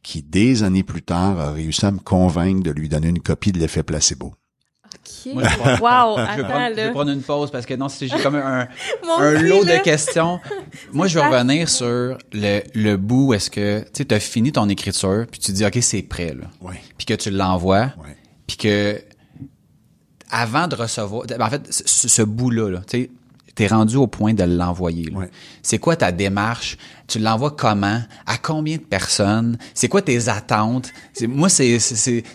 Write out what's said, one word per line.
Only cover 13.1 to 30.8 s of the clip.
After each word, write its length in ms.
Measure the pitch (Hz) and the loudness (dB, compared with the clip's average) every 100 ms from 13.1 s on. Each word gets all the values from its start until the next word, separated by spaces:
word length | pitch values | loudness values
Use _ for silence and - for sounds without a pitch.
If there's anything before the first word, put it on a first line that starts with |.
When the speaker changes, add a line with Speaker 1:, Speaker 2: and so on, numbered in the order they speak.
| 127 135 | 4 4
Speaker 3:
où 40 | |
est-ce 160 | 107 - | 2 0
que, 300 | - 101 104 | -2 -2 -2
tu 80 | - | -4
sais, 100 | - | -6
t'as 160 | 139 110 | 0 0
fini 320 | - - 123 | 0 0 0
ton 160 | 147 104 | 2 0
écriture, 580 | 98 - - 95 101 117 | 0 -4 -2 0 0 -2
puis 120 | - | -8
tu 100 | - | -6
dis, « 140 | 95 107 | 0 0
Ok, 120 | 120 | 0
c'est 220 | 120 104 | 0 -2
prêt, 300 | - - 85 | -6 -8 -8
là. » 120 | 65 - - | -8 -14 -18
Speaker 1:
Ouais. 200 | 90 90 - - | -16 -16 -16 -10
Speaker 3:
Puis 100 | - | -4
que 80 | |
tu 160 | 107 - | -4 -2
l'envoies, 580 | 98 92 92 90 95 127 107 | 0 0 2 2 2 2 -4
Speaker 1:
Ouais. 180 | 73 71 _ _ - | -16 -20 _ _ -14
Speaker 3:
puis 100 | - | -4
que 440 | 110 104 104 104 - _ _ - - _ _ _ _ _ _ _ - | 0 2 0 -4 -10 _ _ -20 -20 _ _ _ _ _ _ _ -6
avant 380 | 117 117 135 175 | -4 -2 -2 -2
de 60 | 143 | -4
recevoir, 480 | 113 - 104 110 117 | -6 -6 -6 -8 -8
ben, 140 | 120 | -4
en 100 | 110 | -2
fait, 120 | 113 - | -4 -6
ce, 380 | - - - 120 | -6 0 0 2
ce 140 | - | 2
bout-là, 480 | 107 110 127 113 107 | 2 0 0 0 0
là, 80 | 90 95 | -4 -4
tu 160 | 120 | -4
sais, 80 | 127 - _ _ _ | -4 -10 _ _ _
t'es 120 | - 104 | 0 4
rendu 300 | 110 110 131 | 4 4 4
au 100 | 131 | 2
point 260 | - 107 | 2 0
de 120 | 110 | 2
l'envoyer, 680 | 87 87 87 87 87 85 80 | 2 2 0 -2 -2 -4 -6
là. 80 | 98 | -8
Speaker 1:
Ouais. 120 | 92 - - - | -10 -12 -20 -12
Speaker 3:
C'est 160 | - 110 | -4 -2
quoi 160 | - | 0
ta 160 | 165 98 | 2 0
démarche ? 680 | 87 98 98 107 117 - - - - - | 0 0 0 -2 -4 -8 -12 -16 -18 -8
Tu 120 | 113 | -4
l'envoies 320 | 110 113 147 | 0 0 -2
comment ? 500 | 147 123 104 101 113 120 - | -2 0 2 0 -2 -6 -10
À 140 | - 113 | -6 -4
combien 380 | - 156 151 160 | -4 -4 -4 -6
de 40 | |
personnes ? 760 | - 98 - - 98 107 117 117 - | -4 -4 -2 0 2 2 0 -2 -8
C'est 140 | - 123 | -4 0
quoi 100 | 202 | 0
tes 300 | 196 120 117 | 2 0 0
attentes ? 600 | 104 - 107 110 127 | -4 0 0 2 -2